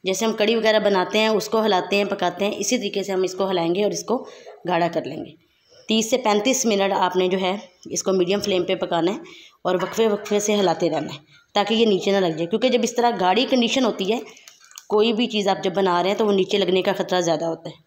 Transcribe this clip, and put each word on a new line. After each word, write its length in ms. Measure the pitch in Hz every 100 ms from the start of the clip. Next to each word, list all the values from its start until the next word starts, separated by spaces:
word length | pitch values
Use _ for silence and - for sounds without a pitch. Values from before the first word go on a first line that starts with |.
जैसे 220 | 185 190 226
हम 80 |
कढ़ी 220 | 220 208 233
वगैरह 240 | 220 214
बनाते 380 | 202 196 180 214
हैं, 100 | 220
उसको 300 | 214 - 220
हिलाते 340 | 214 185 180 202
हैं, 120 | 196
पकाते 380 | 196 175 175 196
हैं, 60 |
इसी 240 | - 202 247
तरीके 260 | 202 202
से 80 | 190
हम 120 | 185 185
इसको 220 | 185 196
हिलाएंगे 360 | 185 165 175
और 100 | 208
इसको 240 | 170 - 247 - - - - -
गाढ़ा 200 | 170 170
कर 160 | 170 131
लेंगे। 300 | 151 - - _ _ _ - -
तीस 200 | 220 220
से 80 | 254
पैंतीस 460 | 220 208 226 254 233
मिनट 280 | 202 196
आपने 340 | 190 180 185 185
जो 80 | 190
है 140 | 185 208 - _ -
इसको 220 | - -
मीडियम 280 | 190 175 202
फ्लेम 220 | 202 185
पे 120 | 180 185
पकाना 340 | 180 170 165
है 100 | 247 - - - _ 180
और 120 | 185
वक्फे 300 | 185 208 226
वक्फे 320 | 202 - 208
से 160 | 208 208
हिलाते 320 | 185 160 170
रहना 240 | 151 156
है 60 | - _ - _ 202
ताकि 200 | 196 220
ये 100 | 226
नीचे 240 | 190 -
ना 80 | 196
लग 180 | 180 156
जाए, 100 | 170
क्योंकि 220 | 220 254
जब 140 | 240
इस 120 | 220 233
तरह 140 | 233 202
गाढ़ी 280 | 185 202 262
condition 380 | 262 233 262 233
होती 200 | - 190
है, 160 | 233 - - - - - - -
कोई 240 | 208 226
भी 140 | 220 240
चीज़ 220 | 214 196
आप 120 | 190
जब 100 | 180
बना 260 | 175 190 175
रहे 80 | 180
हैं 80 | 202
तो 80 | 214
वो 60 |
नीचे 240 | 202 185 196
लगने 240 | 180 185
का 120 | 185
ख़तरा 280 | 185 175 180
ज़्यादा 260 | 175 156 165
होता 220 | 160 165
है। 60 | -